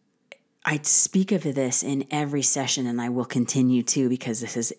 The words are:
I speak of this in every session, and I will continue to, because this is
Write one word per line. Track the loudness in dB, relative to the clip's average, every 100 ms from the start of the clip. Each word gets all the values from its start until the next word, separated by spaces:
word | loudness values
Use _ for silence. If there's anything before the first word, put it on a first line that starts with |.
| _ _ -20 -20 _ _ -4
I | -2
speak | 2 2 2 2 2
of | 0
this | 0 0 0 0
in | 0 -2 -2
every | -2 -2 0
session, | 0 0 0 -2 -2
and | -2
I | -2
will | -2 0
continue | 0 2 2 4 4
to, | 2 0 0
because | 0 -2 -4
this | -4 -4
is | -4